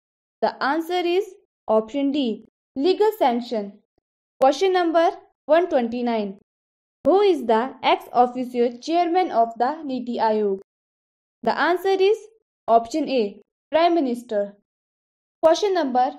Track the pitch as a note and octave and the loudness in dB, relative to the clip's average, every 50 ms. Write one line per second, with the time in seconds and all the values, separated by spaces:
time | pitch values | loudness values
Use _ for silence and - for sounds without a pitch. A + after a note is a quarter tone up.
0 | _ _ _ _ _ _ _ _ A3+ G#3 - - - C4 D4+ E4 D#4+ E4 F4+ F4+ | _ _ _ _ _ _ _ _ -4 -4 -4 -4 -4 -2 -2 -2 -2 -2 -2 -2
1 | E4+ F4 F4 F#4+ G4+ - - - _ _ _ _ _ - A3 A3 A3 - - C#4+ | 0 0 0 0 -2 -4 -8 -20 _ _ _ _ _ 0 0 0 0 -2 -4 -2
2 | C#4 C#4 C4 D4+ C4 A3+ G3+ - - _ _ _ _ _ - C4+ C#4 F#4 F4+ - | -2 -2 0 -2 -2 -2 -4 -6 -10 _ _ _ _ _ -6 -2 0 0 2 2
3 | G#4 A4 G#4+ - F4 B3 A#3+ A#3+ A#3+ - B3 G#3+ G3+ G3+ - - _ _ _ _ | 2 0 2 2 0 0 0 -2 -4 -6 -6 -8 -8 -8 -14 -20 _ _ _ _
4 | _ _ _ _ _ _ _ - C4 C4+ C#4+ C#4+ F#4+ F#4+ F#4 F4+ F4 E4 D#4 E4 | _ _ _ _ _ _ _ 2 2 2 2 2 2 2 2 2 0 2 2 2
5 | E4 F#4+ G4+ - - _ _ _ _ - D4+ E4+ F4+ F4 D#4+ C4 A#3 A#3 A#3+ B3 | 2 2 0 -4 -12 _ _ _ _ 2 2 2 2 2 0 0 0 -2 -4 -4
6 | A#3+ A#3+ A3+ A3 G#3 G3 G3 - _ _ _ _ _ _ _ _ _ _ _ _ | -4 -2 -2 -2 -4 -6 -8 -12 _ _ _ _ _ _ _ _ _ _ _ _
7 | - C4+ E4+ G4 G#4 G4 E4+ C#4 A#3+ A3 A3 A3 A#3+ C4 - - - C#4+ E4+ - | 0 2 4 4 4 4 2 2 0 0 0 0 0 -2 -6 -2 0 0 0 0
8 | - - - B3 B3 B3 B3 B3+ B3+ B3 B3+ A#3+ A#3+ B3+ A#3+ - - D4+ E4 F4 | -2 -2 2 2 2 2 0 -6 -8 -6 -2 -2 -2 -2 -2 -6 -6 -2 0 0
9 | F4 E4 E4+ F#4 F#4 - - A#3 A#3 A3+ - - A#3+ C4 D#4 E4 D#4 C4+ C4 B3 | 0 2 0 0 0 0 0 0 0 0 0 -2 -2 -2 -4 -6 -8 -8 -8 -8
10 | A#3 A#3+ A#3+ A#3 A3 A3 A3 G#3+ G#3 G3+ G3 F#3+ - _ _ _ _ _ _ _ | -6 -6 -4 -2 0 0 0 0 0 -2 -4 -6 -8 _ _ _ _ _ _ _
11 | _ _ _ _ _ _ _ _ - A3+ - - C#4 D#4+ F4+ F4+ F#4 G4 G4 F#4+ | _ _ _ _ _ _ _ _ -4 -4 -2 0 0 0 0 0 0 0 0 2
12 | F#4+ G4+ A4 G#4 - - _ _ _ _ _ _ _ - A3+ A#3 A#3 - D4+ D#4 | 2 2 0 0 -4 -12 _ _ _ _ _ _ _ 2 2 2 2 0 -4 -4
13 | C#4+ - C4+ B3 G#3 G3+ - - _ _ _ _ _ - C#4+ D#4 E4+ F4 E4+ E4+ | -4 -2 -2 -2 -2 -2 -6 -12 _ _ _ _ _ -2 0 2 2 2 2 0
14 | C#4 B3 A#3 A#3+ - - A3 G3+ G3+ G3 - _ _ _ _ _ _ _ _ _ | 0 -2 -4 -6 -6 -6 -4 -4 -4 -6 -8 _ _ _ _ _ _ _ _ _
15 | _ _ _ _ _ _ _ _ - D#4+ E4+ E4 G#4 G4+ F#4+ F4 D4 C4 A#3+ B3+ | _ _ _ _ _ _ _ _ 2 2 4 2 0 -2 0 0 -2 0 0 0
16 | B3+ C#4+ C#4+ | 0 0 -2